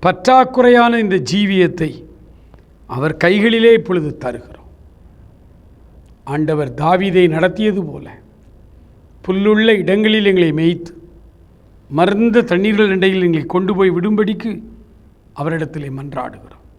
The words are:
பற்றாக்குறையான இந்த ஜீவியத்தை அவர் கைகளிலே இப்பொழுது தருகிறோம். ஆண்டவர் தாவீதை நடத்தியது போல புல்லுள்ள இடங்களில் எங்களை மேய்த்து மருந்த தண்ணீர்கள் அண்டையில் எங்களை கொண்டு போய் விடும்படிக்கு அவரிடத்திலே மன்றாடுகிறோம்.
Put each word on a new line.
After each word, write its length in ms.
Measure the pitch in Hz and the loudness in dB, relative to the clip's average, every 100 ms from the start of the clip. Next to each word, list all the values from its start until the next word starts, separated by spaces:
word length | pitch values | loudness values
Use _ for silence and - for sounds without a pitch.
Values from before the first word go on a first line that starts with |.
பற்றாக்குறையான 960 | 175 180 - 262 254 254 247 240 240 233 | 0 0 2 4 4 2 4 6 4 2
இந்த 200 | 208 185 131 | 0 -2 -2
ஜீவியத்தை 580 | 180 208 190 175 - 156 - - - - - - - _ _ - | -2 0 2 0 0 -8 -8 -20 -20 -20 -20 -20 -20 _ _ -14
அவர் 240 | 123 151 156 | -6 -6 0
கைகளிலே 520 | 170 202 220 226 226 | 2 2 2 4 4
இப்பொழுது 360 | 226 165 180 151 - | 4 2 -4 -4 -8
தருகிறோம். 540 | 127 117 - - - - - - - - - - - - - - - - - - | -10 -10 -16 -20 -20 -20 -20 -20 -20 -20 -20 -20 -20 -20 -20 -20 -20 -20 -20 -20
ஆண்டவர் 480 | - 143 151 156 139 | -10 -6 -2 -2 -4
தாவீதை 500 | 123 151 185 196 180 180 | -4 0 0 2 2 2
நடத்தியது 540 | 160 180 180 214 196 | 2 -2 0 -2 -2
போல 240 | 170 147 135 - - _ - - - - - - - - | -6 -10 -16 -20 -20 _ -20 -20 -20 -20 -20 -20 -20 -20
புல்லுள்ள 460 | - 190 202 214 220 214 | -6 -2 2 2 2 2
இடங்களில் 480 | 170 196 214 214 202 | 2 0 2 2 2
எங்களை 240 | 185 170 | 2 2
மேய்த்து 420 | 151 165 175 - - - - - _ _ _ _ _ _ | 2 0 -2 -8 -20 -20 -20 -20 _ _ _ _ _ _
மருந்த 520 | 139 180 202 233 226 | -2 0 2 2 2
தண்ணீர்கள் 500 | 151 175 202 208 214 | 2 0 0 2 2
அண்டையில் 300 | 190 190 190 | 2 0 2
எங்களை 240 | 180 160 143 | 0 0 -2
கொண்டு 300 | 180 190 190 | -4 -2 0
போய் 160 | 190 | 0
விடும்படிக்கு 600 | 175 180 214 208 202 233 202 - - - - - _ _ - | 0 -2 0 -2 -2 -8 -10 -14 -20 -20 -20 -20 _ _ -10
அவரிடத்திலே 540 | 147 165 156 160 143 | -6 -4 -6 -8 -10
மன்றாடுகிறோம். 760 | 135 143 131 123 - - - - | -12 -12 -10 -12 -14 -20 -20 -20